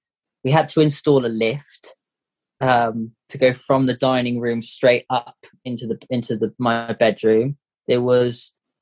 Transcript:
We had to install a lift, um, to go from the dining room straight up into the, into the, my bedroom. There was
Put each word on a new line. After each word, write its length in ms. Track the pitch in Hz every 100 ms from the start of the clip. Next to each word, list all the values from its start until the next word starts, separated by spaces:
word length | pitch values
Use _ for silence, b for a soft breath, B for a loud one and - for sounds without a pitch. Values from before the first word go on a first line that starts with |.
| _ _ _ _
We 60 | 131
had 200 | 156 151
to 120 | -
install 420 | 151 143 156 139
a 40 | 120
lift, 680 | 113 113 139 - - - - _ _ _ _ _ _
um, 500 | 131 120 117 113 113 _ _
to 80 | 139
go 160 | 127
from 320 | 123 - 135 131
the 100 | 127
dining 440 | 131 127 120 120
room 240 | 120 117
straight 420 | 113 - 131 123 -
up 260 | 127 - _ - _
into 220 | 127 120 113
the, 140 | 110 -
into 260 | 127 - 113
the, 160 | 107 -
my 360 | 120 117 117
bedroom. 640 | 110 113 104 110 110 131 143 _ _ -
There 140 | 123
was 540 | 123 123 123 120 - _ _ _